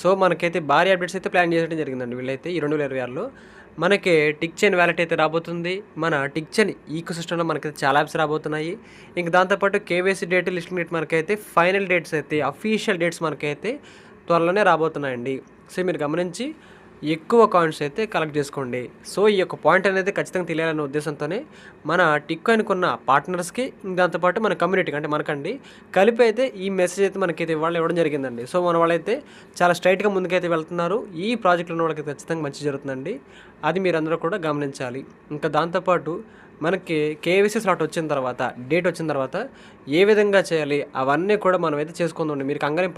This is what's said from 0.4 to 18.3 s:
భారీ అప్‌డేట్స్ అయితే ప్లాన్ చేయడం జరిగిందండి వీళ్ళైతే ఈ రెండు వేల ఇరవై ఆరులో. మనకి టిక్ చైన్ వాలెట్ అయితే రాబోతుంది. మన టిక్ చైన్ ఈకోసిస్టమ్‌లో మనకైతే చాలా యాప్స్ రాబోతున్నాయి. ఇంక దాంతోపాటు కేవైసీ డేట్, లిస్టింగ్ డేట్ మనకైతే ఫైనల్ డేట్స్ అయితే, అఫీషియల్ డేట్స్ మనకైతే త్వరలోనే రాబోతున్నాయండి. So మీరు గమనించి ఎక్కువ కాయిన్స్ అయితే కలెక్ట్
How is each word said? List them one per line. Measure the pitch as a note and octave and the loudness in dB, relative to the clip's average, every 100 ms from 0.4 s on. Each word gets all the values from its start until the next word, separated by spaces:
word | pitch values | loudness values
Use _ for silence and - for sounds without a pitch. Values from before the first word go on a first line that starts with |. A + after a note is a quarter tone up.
| F3 F3 | -2 -2
భారీ | C#3+ D3 F3+ | 2 4 4
అప్‌డేట్స్ | F#3 F3 F#3+ | 2 0 -6
అయితే | G3+ | 0
ప్లాన్ | F#3 E3+ | 2 4
చేయడం | E3 E3 E3 | 2 0 -4
జరిగిందండి | C#3 B2+ B2 B2 | -6 -6 -6 -6
వీళ్ళైతే | B2+ C3+ E3 | -6 -6 -6
ఈ | F3 | -4
రెండు | D3 D3+ | -2 -2
వేల | C#3 | -2
ఇరవై | C3 | -4
ఆరులో. | B2 C3 B3+ - - - - - | -6 -6 -10 -12 -20 -20 -18 -2
మనకి | F3 G3 F#3+ D#3+ D3+ D3 | 2 2 4 4 4 0
టిక్ | E3 - | -4 0
చైన్ | G#3 F3+ | 2 4
వాలెట్ | E3+ E3+ | 4 2
అయితే | E3 D#3+ | 0 2
రాబోతుంది. | D#3 E3 E3 E3+ E3+ F#3 G#3 D3+ | 0 0 -4 -6 -6 -6 -8 -6
మన | E3 D3+ C#3 | -2 0 -2
టిక్ | D#3+ D#3 - | -6 -4 0
చైన్ | G3+ - - D#3 | 0 -2 -8 -8
ఈకోసిస్టమ్‌లో | E3 E3+ E3+ E3+ E3 | -8 -10 -6 -4 -2
మనకైతే | D3 D3+ C#3+ | -4 -6 -2
చాలా | C#3+ C#3+ | 2 2
యాప్స్ | D3+ D#3+ | 2 0
రాబోతున్నాయి. | D3+ D3+ D3+ D3+ D#3+ A3 - - - - | -2 -2 -4 -6 -6 -10 -14 -20 -12 -8
ఇంక | E3+ F3+ | 0 2
దాంతోపాటు | F#3 G3 G3 G3+ G3+ | 4 2 0 0 0
కేవైసీ | F3+ F#3 F#3 F3 | 0 0 0 0
డేట్, | F3+ F3 F3+ | 0 0 -4
లిస్టింగ్ | E3+ F3+ | -4 -6
డేట్ | E3 E3 | -4 -4
మనకైతే | D#3 E3 D#3+ G#3 - F3 | -2 -2 0 -4 -2 2
ఫైనల్ | E3+ G3 F#3+ | 4 2 2
డేట్స్ | F3+ - D3+ | 0 0 -6
అయితే, | C#3+ D3+ C#3 | -2 -2 -2
అఫీషియల్ | C#3 G#3+ G#3+ A3 F#3 | -2 -2 0 0 0
డేట్స్ | E3+ E3 D#3+ | -2 -2 -4
మనకైతే | C#3+ D3+ C#3+ G3+ C#4+ - - - - - | -4 -6 -6 -6 -8 -12 -20 -20 -12 -2
త్వరలోనే | E3+ E3+ G3 F#3+ | 2 2 2 4
రాబోతున్నాయండి. | D#3+ D#3+ D3+ C#3 B2 B2+ C3 - - - | 4 0 -2 -6 -6 -6 -8 -10 -20 -10
So | - F#3 | -4 -2
మీరు | D#3 D3 | -2 -2
గమనించి | E3 F3+ E3+ C4+ D#4+ - - - - D3+ | -2 -4 -6 -8 -10 -18 -20 -20 -8 -4
ఎక్కువ | D#3+ - A#3 G#3+ | -4 2 6 6
కాయిన్స్ | F3+ E3 D#3 | 6 2 0
అయితే | D3 F3+ A3 | -4 -4 -4
కలెక్ట్ | F#3 D#3 | -2 -2